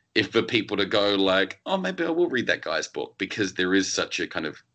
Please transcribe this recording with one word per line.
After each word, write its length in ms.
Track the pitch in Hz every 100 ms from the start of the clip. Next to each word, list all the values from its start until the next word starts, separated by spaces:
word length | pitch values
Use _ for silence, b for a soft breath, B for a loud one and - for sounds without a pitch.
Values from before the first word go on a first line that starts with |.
| b
if 180 | 110 95
for 100 | 113
people 340 | 113 113 98 101
to 80 |
go 300 | 95 107 101
like, 440 | 98 95 95 98 -
"Oh, 140 | - 190
maybe 260 | 185 180
I 60 | 170
will 180 | 165 175
read 180 | 127 92
that 120 | 82
guy's 260 | 78 80 -
book," 280 | 78 62 -
because 380 | 92 - 95
there 180 | 92 92
is 180 | 98 95
such 300 | - 85 -
a 60 | 82
kind 180 | 82
of 180 | 78 - _